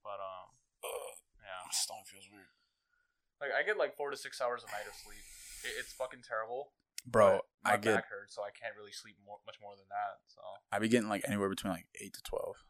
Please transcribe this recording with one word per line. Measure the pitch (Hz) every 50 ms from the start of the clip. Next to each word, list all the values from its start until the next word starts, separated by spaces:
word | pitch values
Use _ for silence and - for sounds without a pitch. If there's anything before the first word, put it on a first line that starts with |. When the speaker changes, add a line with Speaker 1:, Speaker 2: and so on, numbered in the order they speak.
Speaker 1:
But, | _ 107 101 98
um, | 98 95 92 92 95 - _ _ _ _ _ _ -
Speaker 2:
Ugh, | - - - - - - - _ _ _ -
Speaker 1:
yeah. | 110 101 92 92 90
Speaker 2:
my | -
stomach | - - - - 92 - -
feels | - 98 98 101 101
weird. | 104 101 95 _ _ _ _ _ _ _ _ _ _ _ _ _ _ _ _ _ _ _
Speaker 1:
Like, | 143 139
I | - 139
get, | - 196 214 190
like, | 156 131 -
four | - 143 143
to | 135
six | 131 - 135 - -
hours | 131 120 123 117 113
a |
night | 107 104 104 104 104
of | 98
sleep. | - - 104 104 104 110 - - - - - - - -
It, | 123 - -
it's | 123 -
fucking | - - 131 - 127 123
terrible. | 117 - 120 110 113 113 120 131 135 - _ _ _ _ _ - -
Speaker 2:
Bro, | 123 113 113 104 95 98
Speaker 1:
But | 98 - _ _ _
my | - 104 104
Speaker 2:
I |
get | 104 107 113 107
Speaker 1:
back | 110 - -
hurts, | 104 101 98 - -
so | 113
I | 101 104
can't | - - 117 113 104
really | 104 104 101
sleep | - - - 110 101 101 101
more, | 104 101 - _
much | 110 107 -
more | 104 101 101
than | 98 98 95
that, | 101 104 104 98 92 - _
so. | _ - - 95 98 98 98 _ _
Speaker 2:
I | - 104
be | 110 113
getting, | 120 120 107 107
like, | 104 95 -
anywhere | - 107 104 101 98
between, | 95 - - 101
like, | 87 85 90 _ - -
eight | - 98 -
to | -
twelve. | _ - - - - 87 - - -